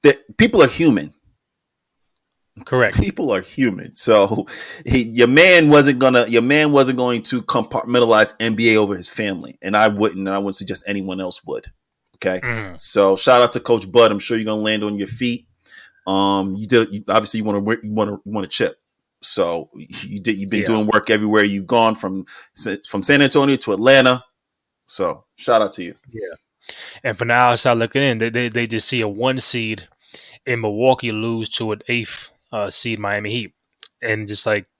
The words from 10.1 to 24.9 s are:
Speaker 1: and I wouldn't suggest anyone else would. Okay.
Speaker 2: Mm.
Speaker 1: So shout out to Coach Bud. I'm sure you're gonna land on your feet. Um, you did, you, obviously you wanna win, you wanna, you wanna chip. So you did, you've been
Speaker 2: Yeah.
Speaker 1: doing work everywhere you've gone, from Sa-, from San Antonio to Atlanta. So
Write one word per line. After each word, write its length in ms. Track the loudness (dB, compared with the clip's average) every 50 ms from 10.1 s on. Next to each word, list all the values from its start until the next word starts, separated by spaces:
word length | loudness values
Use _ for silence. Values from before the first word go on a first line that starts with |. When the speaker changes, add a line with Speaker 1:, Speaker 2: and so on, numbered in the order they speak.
| -2 -4
Speaker 1:
and 100 | -6 -4
I 100 | -4 -4
wouldn't 180 | -4 -6 -8
suggest 260 | -8 -10 -10 -12 -10 _
anyone 340 | -8 -8 -6 -6 -8 -8 -8
else 240 | -8 -8 -10 -10 _
would. 240 | -10 -12 -12 -12 -16 _ _ _ _ _ _ _ _ _
Okay. 240 | _ -4 -4 -4 -4
Speaker 2:
Mm. 380 | -6 -8 -8 -8 -10 -12 -12 -12
Speaker 1:
So 360 | -10 -2 2 4 4 4 2
shout 240 | 2 4 4 6 6
out 120 | 6 4
to 80 | 0 -4
Coach 300 | 0 0 0 0 0 0
Bud. 200 | 4 4 4 4
I'm 80 | 2 -2
sure 180 | -4 -4 -4
you're 80 | -4 -4
gonna 160 | -4 -4 -4
land 220 | -2 -2 -2 -2 -4
on 140 | -6 -6 -6
your 80 | -8
feet. 400 | -10 -8 -6 -4 -6 -6 -6 _ _ _ _ _ _ -20 -20 -20 _ _ _ _
Um, 500 | -4 0 0 2 2 0 0 -2 -4 -6
you 100 | -8 -4
did, 260 | 2 2 2 2 2
you, 120 | -6 -10 -6 0
obviously 300 | 0 0 0 0 -4 -4
you 60 | -4
wanna 160 | -4 -4 -2
win, 180 | -2 -2 -4 -4 -6
you 80 | -6 -2
wanna, 180 | -2 -2 -2
you 80 | -4 -10 _ -10
wanna 160 | -8 -8 -8 -6
chip. 280 | -4 -2 -2 -4 -4 _ _ _ _ _ _ _ _ _
So 480 | -12 -8 -4 -2 -2 -2 -2 -6 -8 _ _
you 460 | -20 -20 _ -16 -16 -14 -12 -12 -6
did, 160 | -4 -4 -4
you've 140 | -4 -6 -6
been 120 | -4 -4
Speaker 2:
Yeah. 40 | -2
Speaker 1:
doing 220 | 0 0 0 0 0
work 160 | 0 0 2 0
everywhere 340 | 0 0 0 2 2 2 2
you've 220 | 2 -2 -6 -4 0
gone, 260 | 2 2 2 2 0
from 320 | -2 -8 -8 -8 -10 -12 _ -20 -20 -20 _ _
Sa-, 200 | -8 -6 -6 -6 -8 -10
from 160 | -8 -8 -2 2
San 180 | 2 4 4
Antonio 340 | 4 4 2 2 2 2 0
to 160 | -2 -2 -4
Atlanta. 500 | -4 2 4 6 6 6 6 4 2 0 _ _ _ _ _ _ _ _ _ _ _ _ _
So 360 | _